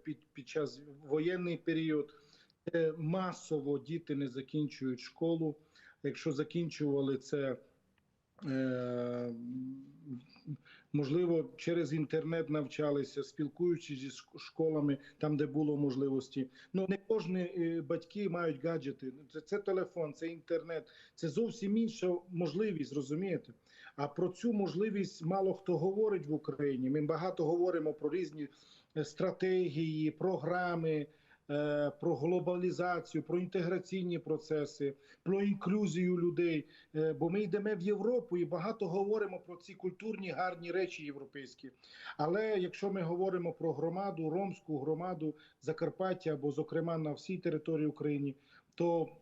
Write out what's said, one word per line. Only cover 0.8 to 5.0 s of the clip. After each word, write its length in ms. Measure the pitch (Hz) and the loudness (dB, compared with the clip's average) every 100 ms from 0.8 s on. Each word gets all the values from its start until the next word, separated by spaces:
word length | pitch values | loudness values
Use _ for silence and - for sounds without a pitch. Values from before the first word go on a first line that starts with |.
| 147 143 147 | -16 -18 0
воєнний 480 | 156 165 180 175 165 | 2 2 0 0 -2
період. 580 | - 160 160 151 143 - - - - _ - | 0 0 2 2 0 -8 -20 -20 -20 _ -2
Е, 180 | 170 160 160 | 2 2 2
масово 800 | 156 185 185 - - 156 135 143 | 0 0 0 -4 -2 0 2 0
діти 360 | 143 165 - | 0 -6 -2
не 140 | 139 139 | -2 -2
закінчують 720 | 127 135 156 147 - 131 123 | -4 -4 -2 -2 -2 -4 -4